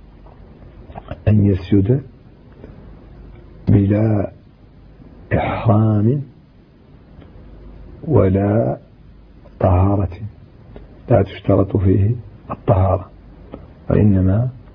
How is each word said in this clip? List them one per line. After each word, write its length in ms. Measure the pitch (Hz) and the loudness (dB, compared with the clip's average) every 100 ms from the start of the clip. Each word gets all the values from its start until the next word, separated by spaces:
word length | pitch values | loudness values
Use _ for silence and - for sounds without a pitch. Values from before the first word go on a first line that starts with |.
| - - - - - - - - - - - - - | -20 -20 -20 -20 -20 -20 -20 -20 -20 -18 -16 -6 0
أن 180 | 107 101 | 2 2
يسجد 560 | 90 - 101 98 139 - - - - - - - - - - - - - - - - - | 0 0 0 2 0 -4 -20 -20 -20 -20 -20 -20 -20 -20 -20 -20 -20 -20 -20 -20 -6 2
بلا 640 | 101 101 104 110 104 - - - _ - - - - - - - | 2 2 0 0 -2 -4 -10 -20 _ -20 -20 -20 -20 -20 -20 -6
إحرام 880 | - - - 113 107 110 107 107 143 135 - - - _ - - - - - - - - - - - - - 160 | -4 -4 -4 0 2 2 0 0 -2 -6 -18 -20 -20 _ -20 -20 -20 -20 -20 -20 -20 -20 -20 -20 -20 -20 -12 -2
ولا 680 | 110 95 95 101 110 123 151 - - - - - - - - | 2 2 2 0 0 -2 -6 -12 -20 -20 -20 -20 -20 -18 -2
طهارة، 500 | 92 90 98 101 95 - 107 - - - - - - - - | 0 2 2 0 -4 -8 -16 -18 -20 -20 -20 -20 -20 -10 0
لا 120 | 104 | 0
تشترط 540 | 95 - - 104 98 107 | 0 -4 0 0 0 0
فيه 380 | 92 101 104 127 - - - | 2 2 0 -2 -10 -20 -16
الطهارة، 600 | - - 95 95 92 - - - - - - - - - | -6 -2 0 0 -2 -6 -20 -20 -20 -20 -20 -20 -12 -2
وإنما 580 | 87 104 95 92 104 127 - - | 2 2 2 2 0 -2 -8 -20